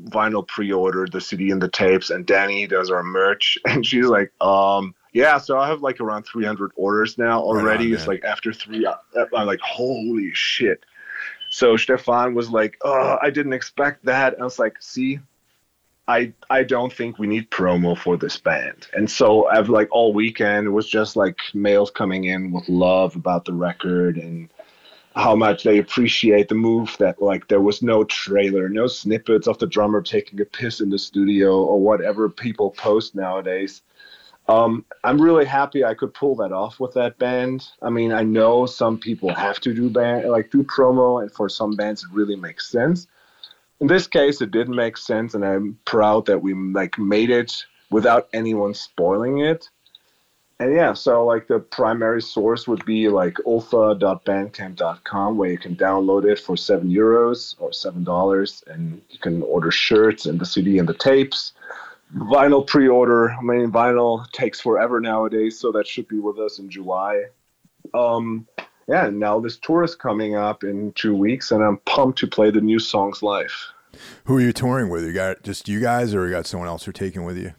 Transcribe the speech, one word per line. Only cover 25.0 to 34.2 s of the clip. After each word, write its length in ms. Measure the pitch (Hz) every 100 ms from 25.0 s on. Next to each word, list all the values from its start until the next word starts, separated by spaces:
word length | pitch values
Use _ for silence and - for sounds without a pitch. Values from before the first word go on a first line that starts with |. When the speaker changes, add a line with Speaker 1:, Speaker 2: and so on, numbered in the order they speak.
| _ -
Speaker 1:
how 200 | 120 110
much 280 | 110 98
they 160 | 113 104
appreciate 680 | 101 - 117 - 117 104 101
the 80 | 110
move 400 | 113 113 110 -
that, 200 | 95 90
like, 280 | 101 92 -
there 120 | 101
was 220 | 101 104
no 220 | 120 110
trailer, 680 | 107 - - 101 101 98 92
no 160 | 104 123
snippets 600 | - 104 110 - 107 -
of 100 | 107
the 80 | 104
drummer 360 | 107 104 104
taking 380 | 87 107 - 98
a 60 | 101
piss 340 | - 120 113
in 120 | 104
the 80 | 98
studio 600 | - 98 98 101 98 95
or 160 | 95 101
whatever 500 | 101 104 87 101 107
people 400 | - 123 110 101
post 460 | - - 107 110 98
nowadays. 640 | 92 95 92 92 98 - _ _ - -